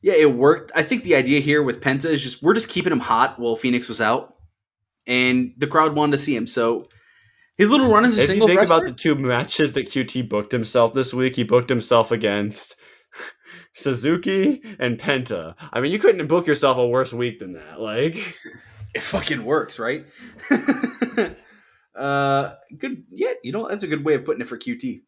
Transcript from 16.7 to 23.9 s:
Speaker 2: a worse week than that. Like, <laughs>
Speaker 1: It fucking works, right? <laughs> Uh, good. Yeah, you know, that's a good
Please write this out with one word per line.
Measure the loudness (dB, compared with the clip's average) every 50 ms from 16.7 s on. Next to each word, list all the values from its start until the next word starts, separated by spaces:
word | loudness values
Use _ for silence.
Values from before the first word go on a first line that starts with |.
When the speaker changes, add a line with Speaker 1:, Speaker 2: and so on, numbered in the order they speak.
| 2
Speaker 2:
a | 2 0
worse | 2 2 0 0 -2 -4
week | -4 -4 -4 -6 -8
than | -14 -14 -14
that. | -16 -18 -20 -14 -12
Like, | -10 -6 -2 -2 -2 -2 -4 -6 -12 -14 -14 -18
<laughs> | -20 -20 -20 -20 _ -20 -20 -20 -18 -10 -10
Speaker 1:
It | -8 -8
fucking | -6 -6 -6 -4 -4 -6 -6 -2
works, | -2 -2 -2 -2 -6 -10
right? | -8 -6 -6 -6 -6 -10 _ _ -20 -20 -20 -20 -20 -2 0
<laughs> | 0 0 0 -2 -2 -2 -4 -8 -4 -6 -6 -4 -2 -4 -4 -4 -6 -16 _ _ _ _ _ _ _ _ _ _ _
Uh, | -8 -4 -2 0 0 2 2 2 0 0 -4 -10 _ _ _ -14
good. | -10 -10 -10 -10 -12 -16 _
Yeah, | -6 -4 -4 -4 -4 -8 -10
you | -8
know, | -8 -8 -6
that's | -6 -6 -8 -4
a |
good | -6